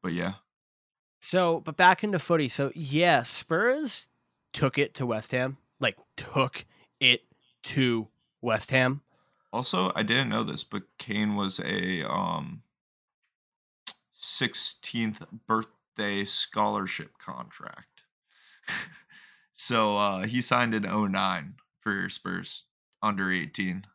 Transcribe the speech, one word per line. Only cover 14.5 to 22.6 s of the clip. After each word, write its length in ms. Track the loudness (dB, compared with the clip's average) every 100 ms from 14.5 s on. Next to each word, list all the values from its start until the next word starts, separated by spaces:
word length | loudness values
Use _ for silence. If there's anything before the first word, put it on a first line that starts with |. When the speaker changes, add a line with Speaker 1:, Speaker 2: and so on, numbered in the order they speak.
| 0 -2 -4 -8 -2 -2 -4 -14 -18 -2
Speaker 1:
birthday 760 | -2 -2 _ _ -6 -2 -2
scholarship 960 | -2 -2 -2 0 0 0 -4 -6 -10 _
contract. 840 | -14 -12 -14 -16 -18 -18 -20 _ _ _ _ _ -20 -20 -8
<laughs> 60 | -8 -8 -16 _ -20 -20 _ _
So, 460 | -2 2 4 4 4
uh, 240 | 2 2
he 180 | -2 0
signed 320 | 2 2 4
in 140 | 0 0
oh 200 | 0 2
nine 500 | 2 0 0 -6 -16 _ _
for 280 | -4 -2 -4
Spurs, 560 | -6 -6 -6 -8 -14